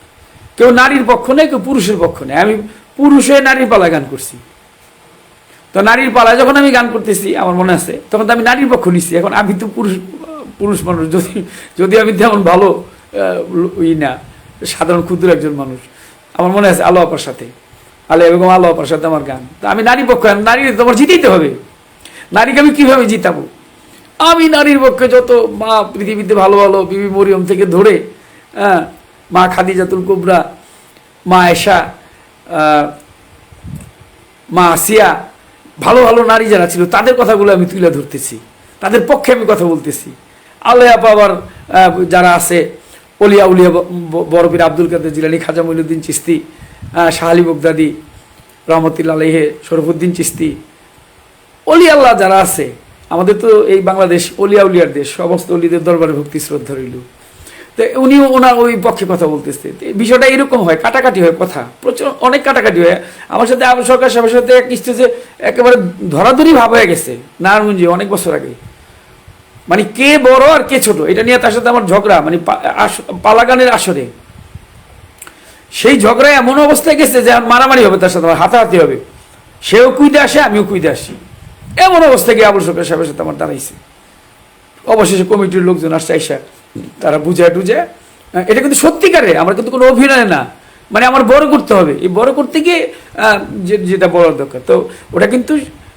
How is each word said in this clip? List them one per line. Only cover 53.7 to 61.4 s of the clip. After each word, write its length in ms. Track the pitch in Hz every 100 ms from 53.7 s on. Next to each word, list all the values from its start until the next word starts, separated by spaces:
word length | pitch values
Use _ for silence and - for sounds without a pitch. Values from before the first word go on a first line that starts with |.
| 190
বাংলাদেশ 500 | 185 190 185 175 175 -
অলিয়া 260 | 196 202
উলিয়ার 300 | 196 175 156
দেশ, 140 | 139 139 -
সমস্ত 360 | 175 175 -
অলিদের 320 | 175 170 170
দরবারে 300 | 165 170 160
ভক্তি 260 | 147 147 156
শ্রদ্ধা 340 | - 147 139 135
রইল। 220 | 127 123 123 _ _ - - - - -
তো 60 | 226 262
উনিও 260 | 262 277 277
ওনার 200 | 262 254
ওই 240 | 240 240 226
পক্ষে 220 | 220 - 190
কথা 180 | 175 156
বলতেছে। 440 | 147 143 139 - -
তো 60 | -
এই 80 |
বিষয়টা 320 | 202 226 247 269
এরকম 340 | 269 277 247
হয়, 140 | 175 160
কাটাকাটি 460 | - 262 254 190
হয় 140 | 170
কথা, 220 | -